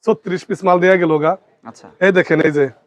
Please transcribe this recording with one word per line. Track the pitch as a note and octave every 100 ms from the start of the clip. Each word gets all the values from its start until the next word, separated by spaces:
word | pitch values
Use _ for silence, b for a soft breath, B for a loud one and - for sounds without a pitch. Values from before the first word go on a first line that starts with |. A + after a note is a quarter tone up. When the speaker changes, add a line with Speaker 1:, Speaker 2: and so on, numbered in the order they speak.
| -
Speaker 1:
ছত্রিশ | G#3+ G3 F3+ -
পিস | F#3
মাল | F#3 F3+
দিয়ে | F#3 F#3+
গেল | E3+ D#3
গা। | D#3 F#3+ _ _ -
Speaker 2:
আচ্ছা। | - - _ F#3
Speaker 1:
এই |
দেখেন, | F#3 - D#3
এই | D#3
যে | D3 C#3 -